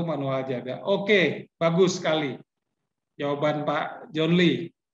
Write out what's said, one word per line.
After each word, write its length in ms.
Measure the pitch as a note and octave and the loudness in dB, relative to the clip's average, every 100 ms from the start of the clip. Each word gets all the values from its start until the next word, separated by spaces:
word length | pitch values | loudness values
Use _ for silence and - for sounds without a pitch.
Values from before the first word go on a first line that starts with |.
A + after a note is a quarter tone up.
| E3 | -4
manual 400 | C#3+ C3+ C3 C3 | -4 -2 -4 -4
aja. 160 | A#2+ B2+ B2+ - | -6 -6 -6 -2
Oke, 640 | G3 G3 G3+ D3 - - - | 0 4 4 4 0 -10 -2
bagus 400 | E3+ E3+ F3 - | 0 4 4 2
sekali. 400 | E3+ D#3 C#3 A2+ - _ _ _ _ _ _ - | -2 -2 -2 -6 -14 _ _ _ _ _ _ -8
Jawaban 480 | C#3+ C#3+ D3+ D3+ C#3+ | -4 -2 0 0 -2
Pak 480 | D3 - - - D#3 | -4 -4 -10 -8 -2
John 240 | D#3+ F3 | 2 4
Lee, 320 | F3 - - _ _ | 4 2 -4 _ _